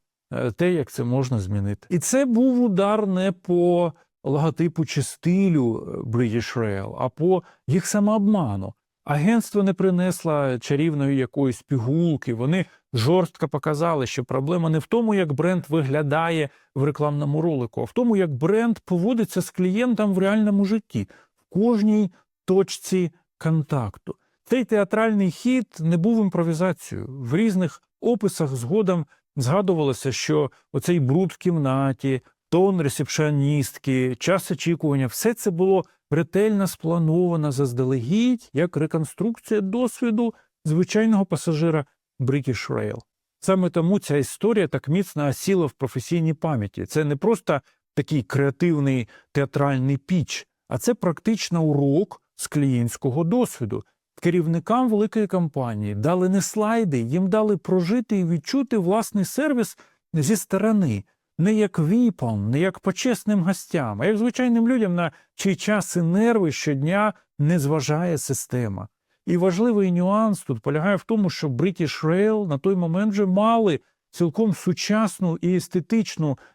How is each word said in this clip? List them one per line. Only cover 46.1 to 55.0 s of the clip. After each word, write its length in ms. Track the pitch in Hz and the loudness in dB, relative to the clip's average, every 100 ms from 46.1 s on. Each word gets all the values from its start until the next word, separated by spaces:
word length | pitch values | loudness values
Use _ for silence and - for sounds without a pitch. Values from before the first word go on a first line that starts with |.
| 170 160 | -2 0
пам'яті. 520 | 151 165 139 101 - 95 | -2 -2 -2 -4 -6 -4
Це 180 | 156 | -2
не 120 | 151 143 | -2 0
просто 460 | 202 226 - 147 - _ _ - | 0 0 0 -4 -4 _ _ -6
такий 280 | 139 156 | -2 -2
креативний 840 | 113 127 139 135 175 156 139 131 113 - _ | -2 0 0 0 0 2 0 -2 -4 -12 _
театральний 640 | 143 139 - 139 135 131 139 | -4 -2 0 0 0 0 -2
піч, 500 | - 180 127 - - _ - | -2 -2 -2 -8 -14 _ -8
а 100 | 120 | -4
це 160 | - | -2
практично 720 | 247 180 156 - 220 - 170 | -2 -2 -2 -2 -2 -2 0
урок 580 | 156 143 139 143 202 - _ - | 2 2 2 2 0 -6 _ -14
з 120 | - | -6
клієнтського 760 | 151 139 123 120 - 139 131 | 0 0 2 0 -2 -4 -2
досвіду. 600 | 170 240 240 - 110 107 - _ _ _ | 0 0 0 -2 -6 -6 -10 _ _ _
Керівникам 680 | 170 175 160 165 - 233 254 | 0 0 0 -2 0 0 2
великої 380 | 214 | 2